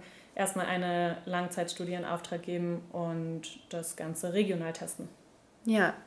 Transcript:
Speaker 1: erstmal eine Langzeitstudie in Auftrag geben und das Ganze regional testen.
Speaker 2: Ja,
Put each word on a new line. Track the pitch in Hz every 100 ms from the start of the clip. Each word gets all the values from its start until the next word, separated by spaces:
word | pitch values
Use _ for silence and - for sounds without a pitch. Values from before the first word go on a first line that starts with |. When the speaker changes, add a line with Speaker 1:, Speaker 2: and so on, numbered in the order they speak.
| - - -
Speaker 1:
erstmal | - 190 190 175
eine | 180 180 175 175 170
Langzeitstudie | - 180 175 185 170 - 175
in | 175
Auftrag | - 170 - 170
geben | 175 175 175 170 -
und | 175 170 165 165 165 - - -
das | 170 165 -
Ganze | 160 160 180
regional | 190 196 175 165
testen. | 165 170 - - - - - - -
Speaker 2:
Ja, | 226 214 175 -